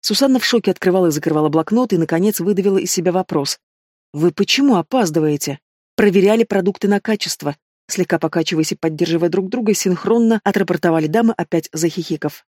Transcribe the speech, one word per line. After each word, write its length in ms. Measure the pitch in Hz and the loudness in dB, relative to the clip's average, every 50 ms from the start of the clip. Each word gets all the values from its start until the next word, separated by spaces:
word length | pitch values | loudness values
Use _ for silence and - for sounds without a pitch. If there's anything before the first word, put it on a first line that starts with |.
Сусанна 400 | - - 214 - 277 269 262 247 | -4 -4 -2 0 2 2 2 0
в 40 | - | 0
шоке 280 | - - 185 - - | 0 0 0 0 0
открывала 340 | 180 - - 185 180 190 180 | -2 0 0 0 2 2 2
и 40 | 170 | 2
закрывала 380 | 147 151 - - 156 151 151 151 | 0 0 -2 -2 0 0 0 2
блокнот 440 | 143 160 160 - 208 233 254 233 | 0 0 0 0 0 0 0 0
и, 60 | 196 170 | 0 -2
наконец, 420 | 165 156 165 165 185 214 208 - | 0 0 0 0 0 0 -2 -2
выдавила 380 | 170 190 208 185 180 202 196 190 | -2 0 0 0 0 0 0 0
из 120 | - 180 | -2 -2
себя 220 | - 190 165 180 | -4 -2 -2 0
вопрос. 480 | 175 185 185 - - 156 139 - - _ _ _ _ _ _ _ _ _ _ _ | 0 -2 -4 -2 -2 -4 -2 -4 -8 _ _ _ _ _ _ _ _ _ _ _
"Вы 200 | - 143 156 175 | -4 0 0 0
почему 440 | - - 202 - - - 277 285 240 | 2 0 -2 0 2 2 4 4 4
опаздываете?" 840 | 180 160 _ - 262 220 165 151 165 156 151 147 143 - 147 139 - _ _ _ _ _ _ _ | 2 0 _ 0 0 0 2 0 0 0 0 0 -2 -4 -6 -8 -10 _ _ _ _ _ _ _
"Проверяли 500 | - - 208 175 202 180 202 214 226 226 | 2 2 4 4 4 4 4 4 2 2
продукты 440 | _ - 196 180 196 190 - - 196 | _ 0 0 0 0 -2 -2 0 0
на 120 | 202 196 | 0 0
качество", 560 | _ - 220 208 - - - - - 147 143 _ _ _ _ _ _ | _ -2 -4 -4 -4 -8 -8 -6 -6 -8 -8 _ _ _ _ _ _
слегка 320 | - - - 180 - - 160 | -10 -4 -4 -2 0 0 -2
покачиваясь 540 | - 160 - 170 160 - 185 156 160 - | -2 -2 -2 -2 -2 0 0 -2 -2 -2
и 40 | - | -4
поддерживая 520 | - - 165 156 151 175 160 165 165 170 175 | -4 -4 -4 -2 -2 -2 0 0 0 0 0
друг 200 | 156 202 190 185 | 0 -2 -2 -2
друга, 260 | 220 247 233 208 208 | -4 -2 0 0 0
синхронно 680 | - - 196 180 170 - - 226 240 233 226 226 208 | 0 0 -2 -2 -2 0 0 2 2 4 2 2 0
отрапортовали 640 | _ 208 196 - 196 - 175 156 - 175 165 160 156 | _ -2 -2 -2 -2 -2 -2 0 0 0 2 2 0
дамы, 280 | 156 156 226 233 226 - | 0 0 2 2 2 0
опять 320 | - 170 _ - 165 160 - | -2 -4 _ -2 -4 -4 -4
захихиков. 720 | - 160 165 170 - - 160 - 185 151 - 151 - - _ _ | -6 -2 -2 -2 -2 -4 -6 -6 -6 -4 -4 -6 -8 -8 _ _